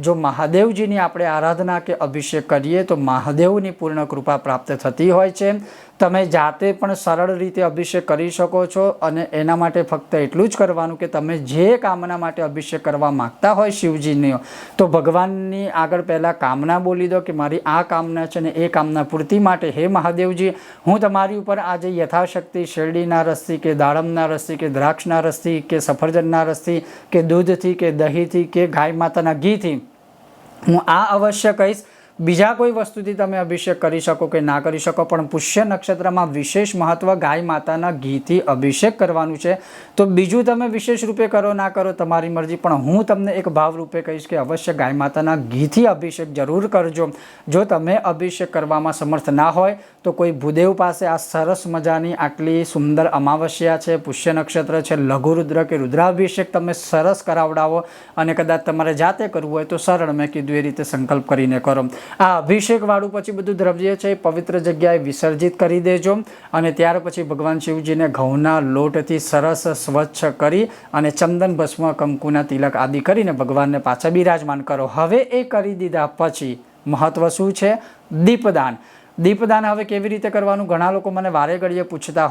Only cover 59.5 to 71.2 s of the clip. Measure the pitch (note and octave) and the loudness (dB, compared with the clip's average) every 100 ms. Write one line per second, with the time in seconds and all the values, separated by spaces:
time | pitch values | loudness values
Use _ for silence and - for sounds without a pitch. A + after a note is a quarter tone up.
59.5 | D#3 D#3 E3+ - F3+ D#3+ D3 D3 D3+ C#3 | -4 -4 -2 0 2 2 -2 -2 -4 -2
60.5 | D3 C#3+ C#3 C#3+ C3 C3 C#3+ C#3 C3+ C3 | -2 -2 -4 -6 -4 0 -2 0 2 2
61.5 | B2+ C3 C3+ B2+ - - - F#3 F3 D3+ | 2 2 0 0 -6 -16 2 4 4 2
62.5 | G#3 G#3 A3+ G#3 G3+ G3+ G#3 G3+ G3 F#3+ | 0 2 0 2 0 0 -6 -6 -6 -4
63.5 | F#3 F3+ E3+ F#3+ G3 G3 F#3+ E3+ D#3+ E3+ | 0 0 2 -2 0 -2 0 0 -2 -2
64.5 | F3+ E3 D#3 E3+ E3+ C#3 C#3 D#3+ D3+ F3 | -2 -2 2 4 4 0 -2 -2 2 -2
65.5 | F3 F3 F3 F3 F3+ F3+ G#3 G#3+ - - | 2 2 2 2 2 2 -2 -4 -18 -4
66.5 | E3 E3 E3 E3 F3 E3+ F3 D3+ D3 D#3 | 0 0 2 2 2 -4 -6 -6 -4 -2
67.5 | D#3+ D#3+ D#3+ D#3 D#3 D#3 C3 C3 C#3 D3+ | -2 -2 -4 -2 0 0 0 0 2 2
68.5 | D#3+ C3+ C3+ D3 D3+ D3 D#3+ - D3 D3+ | 2 2 0 0 0 -2 -4 0 0 2
69.5 | D#3 E3+ D3+ - C#3+ D3+ - D#3 C#3 D3+ | 0 -2 -4 -2 0 0 -2 -4 2 2
70.5 | F3+ A3+ - - D3+ D3+ D3 | 2 0 -6 -6 0 0 2